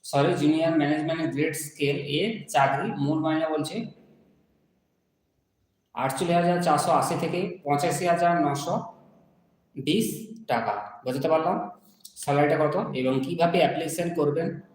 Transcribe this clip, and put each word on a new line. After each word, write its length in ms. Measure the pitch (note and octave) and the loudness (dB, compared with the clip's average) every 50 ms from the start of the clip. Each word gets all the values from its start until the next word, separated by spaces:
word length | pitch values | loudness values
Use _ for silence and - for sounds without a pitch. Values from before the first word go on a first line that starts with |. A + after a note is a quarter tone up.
| _ | _
সরি, 280 | - - C#3 C#3+ F3 F3 | -2 0 2 2 2 2
জুনিয়র 380 | - C#3+ D3+ D#3 D#3+ E3 E3 D#3+ | 2 2 2 4 4 2 2 2
ম্যানেজমেন্ট 460 | D#3 C#3+ C#3+ D3+ D3+ D3+ D#3+ D#3+ E3 D#3+ C#3 | 2 2 0 0 0 -2 -4 -2 -2 -4 -4
গ্রেড 220 | C3 C#3 D#3 D#3+ D#3 | -2 -2 -2 -2 -2
স্কেল 400 | - - - - - D3 C#3 C#3+ C#3 C#3 C#3+ C#3+ | -6 -10 -10 -4 -2 0 0 0 -2 -4 -4 -2
এ 40 | D#3 F#3 A3+ A3+ - - - | -2 -2 -2 -4 -6 -10 -2
চাকরি। 400 | - D3 C#3 C3+ C#3 C#3 C#3 A#2 - | 2 2 2 2 2 -2 -4 -4 -4
মূল 220 | D3 C#3 C#3+ D#3 D#3+ | -2 -2 0 0 0
মাইনে 280 | D#3 D#3+ D#3 D#3 D#3+ D#3 | 0 0 0 0 0 -2
বলছে 280 | D#3 D3+ D3 D3+ F3 A3 - - - - - - - _ _ _ _ _ _ _ _ _ _ _ _ _ _ _ _ _ _ _ _ _ _ _ _ _ _ _ _ _ _ _ _ _ _ _ _ | -2 -4 -4 -4 -6 -8 -8 -10 -14 -20 -20 -20 -20 _ _ _ _ _ _ _ _ _ _ _ _ _ _ _ _ _ _ _ _ _ _ _ _ _ _ _ _ _ _ _ _ _ _ _ _
আটচল্লিশ 420 | A#2+ B2+ C#3 C3+ - F#3 E3+ E3+ | -4 -2 -2 -2 -2 0 2 2
হাজার 220 | F3 E3+ F3 F3 F3 | 4 4 4 2 2
চারশো 280 | F3 D#3 D3+ C#3 - - | 2 2 2 2 2 2
আশি 220 | E3 C#3 C#3 - E3+ C#3+ | 2 2 2 0 -2 -2
থেকে 200 | E3+ D3+ - F3+ F#3+ - - - | -2 -2 -2 -2 -4 -4 -6 -8
পঁচাশি 420 | _ C#3+ C#3+ C#3+ F3+ E3 D3 - F3+ | _ 0 0 2 2 0 0 0 2
হাজার 260 | F3 E3+ E3+ F3 F3 E3+ E3+ | 2 2 4 4 2 4 4
নশো 340 | D3+ C#3+ C#3 - - E3+ F#3 A3+ - - - - - - _ _ _ _ _ _ _ _ _ _ _ _ _ | 2 0 0 -2 -2 -2 -4 -4 -4 -8 -16 -20 -20 -20 _ _ _ _ _ _ _ _ _ _ _ _ _
বিশ 300 | C#3+ C3+ D3 E3 A3+ - - - - - - - - - | -8 -2 0 2 2 2 0 -2 -6 -8 -14 -16 -18 -4
টাকা। 280 | - B2+ A#2 A2+ G#2+ G#2 - - - - - | -2 -2 0 0 -2 -4 -4 -8 -12 -14 -10
বুঝতে 280 | - B2+ B2+ C3 C3+ D#3+ | -8 -6 -4 -2 2 2
পারলাম 280 | D#3 D#3+ D#3+ F3 - - - - - - _ _ _ _ _ - _ | 2 2 2 0 -2 -2 -4 -8 -12 -18 _ _ _ _ _ -20 _
স্যালারিটা 400 | - - - C#3 C#3+ D3 D3 - D3+ | -10 -2 0 2 4 4 4 4 2
কত 180 | D#3 D3 E3 F#3 A3 - - | 2 0 0 -2 -4 -2 -4
এবং 180 | C3 B2+ B2+ C3+ C3+ | -2 0 2 0 0
কিভাবে 360 | C3 - F3 - E3 E3+ E3+ F3+ | 0 -2 0 2 2 2 4 4
অ্যাপ্লিকেশন 500 | D#3+ C#3 - D#3 D#3+ D3+ - - E3+ E3+ E3 | 2 2 2 -2 -4 -4 -4 -4 -4 -2 0
করবেন 340 | D#3+ D3 D3 C#3+ E3 E3+ F#3+ - - - - - | 0 0 2 2 0 -2 -2 -4 -8 -12 -18 -20